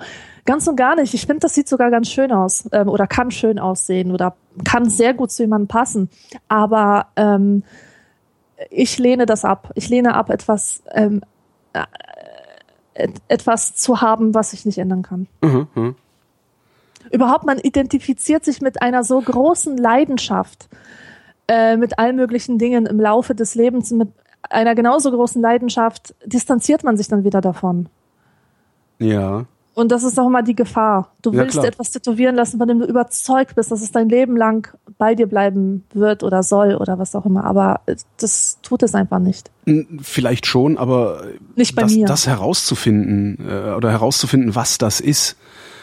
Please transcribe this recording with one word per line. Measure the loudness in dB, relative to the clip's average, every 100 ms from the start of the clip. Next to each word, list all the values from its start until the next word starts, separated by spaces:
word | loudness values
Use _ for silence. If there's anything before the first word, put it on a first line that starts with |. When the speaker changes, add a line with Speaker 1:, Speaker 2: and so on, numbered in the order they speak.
| -4 -18 -20 -6 -2
Speaker 1:
Ganz | 0 0
und | 2
gar | 2 2
nicht. | 0 -2
Ich | -2
finde, | 0
das | 0 0
sieht | 0
sogar | 2 4
ganz | 2 2
schön | 0 2
aus, | 2 0 -2 -2
ähm, | 0 2
oder | 2 0
kann | 0 -2
schön | -2 -2 0
aussehen | -2 -4 -2 -2 -2
oder | -2 -2 -4 _ -10
kann | -2 0 2
sehr | 2 2 2
gut | -4
zu | -2
jemandem | 0 0 0
passen. | 0 -2 -2 -4 -6 _ -20 -2
Aber, | 0 2 2 2 2 0 0
ähm, | 2 4 2 0 -2 -12 -20 _ _ _ _ _ _ -18 -8
ich | -2 0 2
lehne | 2 2 2
das | 0 0
ab. | -2 -4
Ich | -10 -2
lehne | 2 2
ab, | 2 0
etwas, | -2 -2 -2 -4 -10 -6
ähm, | -2 0 0 -6 _ _ _ _
äh, | -10 -10 -12 -20 -20 -20 -20 -20 -20 _ _ _
et-, | -6 -6 -6 -4
etwas | -2 0 0 -2
zu | -4 -2 0
haben, | 2 2 2 0
was | -2
ich | -4 -6
nicht | -4
ändern | -4 -4
kann. | -6 -8 -10 _
Speaker 2:
Mhm, | 0 2 0
mhm. | -4 -4 -6 _ _ _ _ _ _ _ _ _ _ -6
Speaker 1:
Überhaupt, | 0 2 2 0
man | -2
identifiziert | 0 0 0 -2 -4 -4 0 0 0
sich | -4
mit | -4 -2
einer | 0 0
so | 0 0
großen | 0 2 2 2 -2 0
Leidenschaft, | 2 4 2 -2 -2 -4 -4 -10 -20 -20 -20 -20 -20 -20 _ _ 0
äh, | 2 4 2
mit | 0 0
allen | 0 0
möglichen | -2 -2 -4 -2
Dingen | 0 0 0
im | 0
Laufe | 2 2 0
des | -2 -2 2
Lebens, | 2 0 -2
mit | 0 -2 -4 _ _ -6
einer | 0 2 2
genauso | 2 2 2
großen | 0 0 0
Leidenschaft | 2 2 0 0 -2 -2 -12 -20 -6
distanziert | -4 0 0 2 2
man | 2 0
sich | 0
dann | 0
wieder | 0 0
davon. | 0 -2 -2 -2 -4 _ _ _ _ _ _ _ _ _ _ -4
Speaker 2:
Ja. | 0 0 -2 -4 -8 _ _
Speaker 1:
Und | -2 0
das | 2
ist | 0 0
auch | 2
immer | 2
die | 2 0
Gefahr. | -2 0 0 0 -2 _
Du | -2
Speaker 2:
Ja, | 0
Speaker 1:
willst | 0
Speaker 2:
klar. | 0 -2
Speaker 1:
etwas | -2 -8
tätowieren | -8 -4 0 0 2
lassen, | 0 0
von | 0
dem | 0
du | 0
überzeugt | 0 -2 -4 -2 0 0 -2
bist, | -2
dass | -4
es | -4
dein | 0 2
Leben | 2 2 2
lang | 2 0 -4 -14 -20 -2
bei | 0 2
dir | 2
bleiben | 2 0 0 -2 -2 -6
wird | -2 0 0
oder | 0 0
soll | 2 2 4 2
oder | -2 -4
was | -4 -4
auch | 0
immer. | 0 0
Aber, | 2 2 0 -4
äh, | -6 -8 -8
das | -4 -2 -4 -6
tut | -6 -4
es | -2
einfach | -2 -2 0
nicht. | -2 -2 -8 _ -2
Speaker 2:
N-, | 0 -2 -12
vielleicht | -8 -4 -2 -2 0
schon, | 2 2 0
aber | 0 0 0 -4 -10 -16 -6 0
Speaker 1:
Nicht | 0 2
bei |
Speaker 2:
das, | 2 4
Speaker 1:
mir. | 4
Speaker 2:
das | 2 0
herauszufinden, | -2 -2 -2 -2 -2 2 2 2 0 -2 -6 -8
äh, | -8 -6
oder | -2 0
herauszufinden, | 0 0 0 0 2 2
was | 0 -2 -2
das | -2 0
ist, | 0 0 -2 -6 -16 -20 -20 -20